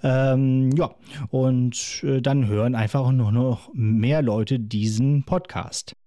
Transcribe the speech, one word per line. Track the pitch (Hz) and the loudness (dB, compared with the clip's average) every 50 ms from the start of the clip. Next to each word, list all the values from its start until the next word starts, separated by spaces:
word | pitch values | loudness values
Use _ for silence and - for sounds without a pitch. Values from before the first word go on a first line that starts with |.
| - | 2
Ähm, | 135 127 131 135 135 131 131 135 131 131 131 131 131 135 | 2 2 2 2 2 2 2 2 2 2 2 2 2 2
ja, | 151 175 - - _ - - - 151 135 - | 2 0 -2 -4 _ -20 -18 -12 -10 -10 -4
und, | - 131 131 131 127 127 123 123 113 - - - - - - | -2 0 2 2 2 2 0 0 -2 -4 -8 -8 -10 -6 -4
äh, | 143 135 131 | -2 -2 0
dann | 120 139 135 143 127 | 0 0 2 2 2
hören | 104 104 104 110 123 127 | 0 0 0 0 0 0
einfach | 113 110 104 - 139 131 127 131 | 0 -2 -2 -2 0 0 2 2
nur | 127 117 104 | 2 2 2
noch | 107 120 127 131 120 - - - - | 2 2 2 0 -2 -4 -6 -12 -6
mehr | 131 113 110 110 110 110 127 147 156 | -2 0 0 2 2 2 2 2 2
Leute | 147 117 104 110 110 - 135 127 | 0 0 0 0 0 -2 -2 -4
diesen | 113 104 110 104 104 110 107 110 127 139 147 143 135 | -4 -4 -4 -2 -2 -2 0 0 2 2 2 0 0
Podcast. | - 190 180 - - - - - - - - - - - _ _ | -2 -4 -4 -4 -6 -10 -10 -10 -8 -10 -12 -12 -12 -20 _ _